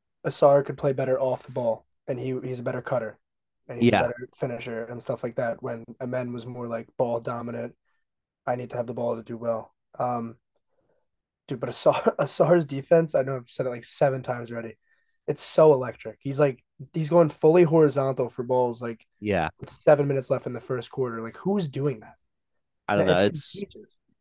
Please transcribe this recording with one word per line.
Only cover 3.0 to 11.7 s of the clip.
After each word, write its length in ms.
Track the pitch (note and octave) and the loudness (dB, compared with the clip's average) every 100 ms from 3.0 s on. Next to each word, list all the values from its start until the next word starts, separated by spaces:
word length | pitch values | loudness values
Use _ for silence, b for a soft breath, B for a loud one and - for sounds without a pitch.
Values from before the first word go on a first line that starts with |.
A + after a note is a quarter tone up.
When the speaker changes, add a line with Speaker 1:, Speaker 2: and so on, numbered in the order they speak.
| A2 - _ _ _ _ - | -6 -12 _ _ _ _ -12
Speaker 1:
and 120 | A#2+ | 2
he's 120 | A#2+ | 4
Speaker 2:
Yeah. 80 | G#2 | 4
Speaker 1:
a 40 | |
better 240 | A#2+ A#2+ B2+ | 2 -4 -14
finisher 500 | - C#3 A#2 B2 A2+ | -8 -8 -6 -8 -8
and 160 | A#2 A#2+ | -8 -8
stuff 200 | - A#2+ | -8 -6
like 140 | B2 A#2+ | -6 -4
that, 260 | A#2+ A2+ | -4 -4
when 220 | B2 A#2 A2+ A#2 | -8 -10 -12 -12
Amen 320 | B2+ B2+ B2 | -8 -6 -6
was 140 | A#2+ A#2 | -10 -12
more, 200 | B2 A#2+ | -10 -8
like, 220 | A#2 A2+ - | -8 -8 -4
ball 240 | B2 A#2 | -2 -2
dominant. 540 | A#2 A#2+ A#2 A#2 A#2+ - _ _ _ _ _ _ - | -6 -8 -8 -8 -10 -12 _ _ _ _ _ _ -6
I 100 | B2 | -6
need 140 | A#2+ | -6
to 60 | B2 | -6
have 100 | A#2 | -6
the 80 | |
ball 220 | A#2+ A#2+ A2+ | -4 -4 -4
to 60 | |
do 140 | A2 A#2 | -8 -8
well. 360 | A#2 A2+ - _ _ - | -4 -4 -8 _ _ -6
Um, 380 | B2 A#2+ A2+ A2+ _ _ _ _ _ _ _ _ _ _ - | -4 -4 -6 -12 _ _ _ _ _ _ _ _ _ _ -10
dude, 120 | B2+ | -8
but 80 | B2 | -6